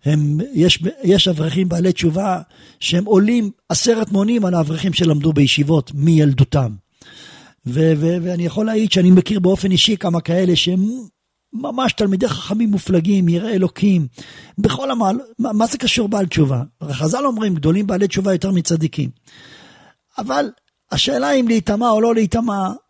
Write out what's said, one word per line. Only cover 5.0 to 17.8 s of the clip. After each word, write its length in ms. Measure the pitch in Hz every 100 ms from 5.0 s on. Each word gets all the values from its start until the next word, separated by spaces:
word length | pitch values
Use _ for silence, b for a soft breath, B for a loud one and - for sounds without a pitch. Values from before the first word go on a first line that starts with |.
| 165 151 151
בישיבות 580 | 147 139 - 147 160 -
מילדותם. 800 | 143 156 160 151 131 135 143 120 101 _ B B B B B B B 131
ו-, 280 | 127 160 156
ו-, 200 | 165 180
ואני 240 | 170 175 170
יכול 200 | 202 220
להעיד 260 | 220 220
שאני 200 | 190 180
מכיר 280 | 185 196 214
באופן 320 | 180 190 190
אישי 260 | 180 - 208
כמה 240 | 190 170
כאלה 340 | - 170 185 165
שהם 300 | - 185 202 254 220 _ _ _ _ 220
ממש 320 | 285 247 262
תלמידי 340 | - 202 190 202
חכמים 440 | - - 208 226
מופלגים, 580 | 202 - 185 165 202 175
יראי 240 | 170 220
אלוקים, 540 | 202 175 - 208 185 135 B B B B B
בכל 340 | 214 - 269
המעל-, 280 | 240 202 240 277 -
מה, 140 | 233
מה 140 | 208 233
זה 100 | 277
קשור 300 | 240 - 208
בעל 180 | 208 185
תשובה? 380 | - 143 131 139 _
הרי 120 | 151
חז"ל 320 | 131 156 247 277
אומרים, 300 | 226 214 170
"גדולים 320 | 147 180